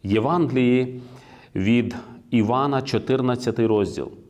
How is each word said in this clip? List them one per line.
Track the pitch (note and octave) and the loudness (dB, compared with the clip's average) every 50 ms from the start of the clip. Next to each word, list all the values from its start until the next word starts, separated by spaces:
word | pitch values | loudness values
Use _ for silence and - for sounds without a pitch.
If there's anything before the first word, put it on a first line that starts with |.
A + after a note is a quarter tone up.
| - | -2
Євангелії | G2 G2 A2 G#2+ C3+ E3+ F3 E3 C3 B2 C3 B2+ A#2+ B2 B2+ B2+ B2+ B2+ B2+ - - - - - - - - - - _ | 0 0 2 2 0 0 0 0 0 2 2 4 4 4 2 0 -2 -6 -12 -16 -18 -20 -20 -20 -20 -20 -20 -20 -10 _
від | - F#2+ G#2 A#2 A#2+ A#2+ A#2+ - - - - - - - - | -2 0 2 2 2 2 0 -6 -10 -14 -16 -20 -20 -10 -2
Івана, | - A#2+ G#2+ G2+ A#2+ C3 C#3 C#3+ C#3 C3 | 0 0 2 2 2 0 0 0 -2 -2
чотирнадцятий | B2+ C3+ - A2 - - C3 C3 B2 B2+ B2 A#2+ B2 A#2 A2 A2+ A#2 | -2 -2 -4 -4 0 0 0 0 2 0 -2 -2 -2 -4 0 0 2
розділ. | A2 A2 G#2 G2+ F2 - - C2+ - - - - | 2 4 2 2 0 -2 -8 -8 -10 -12 -18 -20